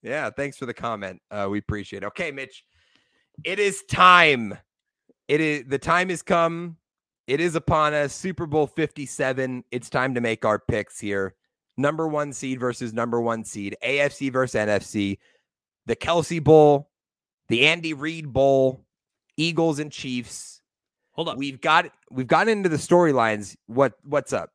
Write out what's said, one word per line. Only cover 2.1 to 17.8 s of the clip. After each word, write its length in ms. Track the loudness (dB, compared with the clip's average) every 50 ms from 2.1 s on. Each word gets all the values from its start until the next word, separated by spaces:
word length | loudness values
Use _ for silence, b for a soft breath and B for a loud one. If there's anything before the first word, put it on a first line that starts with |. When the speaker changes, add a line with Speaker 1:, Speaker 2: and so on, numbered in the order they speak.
| -8 -8 -10 -8
Speaker 1:
Mitch, 320 | -8 -10 -14 -16 -16 -20 _ _ _ _ _ _ _ _ _ _ _ _ _ _ _ -12 -8
it 140 | -8 -2 0
is 260 | 0 0 0 -4 -8 _
time. 680 | 2 6 8 8 10 8 8 6 4 2 -2 -6 -10 -12 _ _ _ _ _ _ _ _ _ _ _ _ _ _
It 140 | 0 0
is, 220 | 0 0 -2 -4 -6
the 140 | -6 -6 -6
time 300 | -2 0 0 2 2 0
has 120 | -4 -8
come. 560 | -2 0 0 2 2 0 -2 -4 -10 -12 -14 _ _ _ _ _ _ _ _ _ _ -4
It 120 | -2 -2
is 160 | -2 -2 -2
upon 400 | -4 -2 0 2 2 2 2 2
us. 180 | 0 -2 -2 -6
Super 320 | -8 -8 -8 -6 -6 -8
Bowl 220 | -2 0 0 0 0
fifty-seven. 960 | _ -4 -4 -4 _ -8 -12 -12 -6 -4 -2 -2 -2 -2 -2 -4 -4 -8 -10 _
It's 180 | -10 -10 -10 -4
time 240 | -4 -2 -2 0 -2
to 80 | -2
make 240 | -2 -2 -2 0 0
our 140 | 0 0 0
picks 400 | _ -2 -4 -4 -4 -6 -10 -12
here. 340 | -8 -6 -4 -4 -4 -6 -8 _ _ _ _ _ _ _ _
Number 320 | -2 -2 -2 0 0 -4 -2
one 240 | -2 -4 -4 -6
seed 280 | -8 -10 -8 -8 -6 -4
versus 340 | -4 -4 -4 -4 -8 -8 -4
number 260 | -4 -4 -2 -2 -2
one 240 | 0 0 -2 -4 -6
seed. 320 | -10 -10 -10 -8 -8 -10 -6
A 180 | -4 -4 0 0
F 140 | 0 0 -2
C 160 | -4 -8 -4
versus 240 | -2 -2 -2 0 0
N 160 | -2 0 2
F 140 | 0 0 -2
C. 340 | -2 -4 -2 -2 -2 -4 -6 _ _ _ _ _ _ _ _ _ _ _ _ _ -6
The 80 | -6
Kelce 460 | -4 -2 -2 0 0 0 -2 -4 0
Bowl. 500 | 6 8 10 10 10 8 6 4 2 _ _ _ _ _ _ _ _ _ _ _ _ _
The 180 | 2 4 4
Andy 300 | 4 4 2